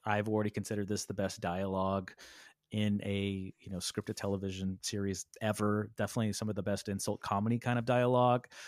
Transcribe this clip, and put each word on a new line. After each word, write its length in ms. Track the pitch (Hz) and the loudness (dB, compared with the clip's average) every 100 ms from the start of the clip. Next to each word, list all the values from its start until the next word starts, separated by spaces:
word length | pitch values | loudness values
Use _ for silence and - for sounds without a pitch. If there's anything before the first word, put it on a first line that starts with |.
I've 240 | 110 104 107 | 0 0 2
already 220 | 107 107 | 2 2
considered 360 | - 98 104 98 | -2 -4 -4 -2
this 180 | 104 | -2
the 100 | - | -2
best 260 | 101 98 - | -2 -2 -2
dialogue 720 | 90 90 98 95 95 98 95 - - - - _ _ | -4 -2 0 0 2 0 -2 -12 -20 -20 -20 _ _
in 260 | 107 107 101 | 0 2 2
a, 500 | 101 101 98 95 95 - | 0 0 0 -2 -6 -12
you 100 | - | -10
know, 80 | 92 | -6
scripted 380 | - - 107 110 | -4 -4 -6 -4
television 600 | 101 98 98 95 95 92 | -2 -2 -2 -2 -4 -4
series 440 | - 104 98 92 - - | -6 -2 -2 -2 -8 -4
ever. 500 | 107 104 104 104 107 - | -2 2 2 2 -2 -4
Definitely 360 | 104 120 110 | -2 0 0
some 160 | 101 107 | 0 -2
of 80 | 101 | -2
the 60 | |
best 260 | 98 98 - | -2 -2 -2
insult 320 | 98 - 104 | -2 -2 -4
comedy 400 | - 101 110 117 | 0 0 2 2
kind 180 | 123 120 | 0 0
of 60 | |
dialogue. 640 | 117 123 123 123 123 123 - - | 2 4 6 6 6 4 0 -14